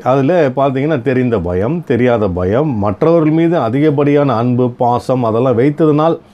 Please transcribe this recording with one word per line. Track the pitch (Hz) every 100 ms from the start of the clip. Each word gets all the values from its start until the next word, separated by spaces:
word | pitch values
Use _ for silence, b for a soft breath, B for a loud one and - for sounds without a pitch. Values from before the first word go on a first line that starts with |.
அதுல | 120 139 135 180 135
பார்த்தீங்கன்னா, | 135 139 131 151 147
தெரிந்த | 135 127 127 107
பயம், | 87 92 113 170
தெரியாத | 156 117 123 113 101
பயம், | 87 92 117 156 110
மற்றவர்கள் | 104 98 160 170 156
மீது | 160 170 170
அதிகப்படியான | 113 139 156 143 143 143 143
அன்பு, | 110 123 123 123
பாசம் | 123 120 120 - 131
அதெல்லாம் | 113 113 131 117
வைத்ததுனால் | 143 147 156 147 160 160 B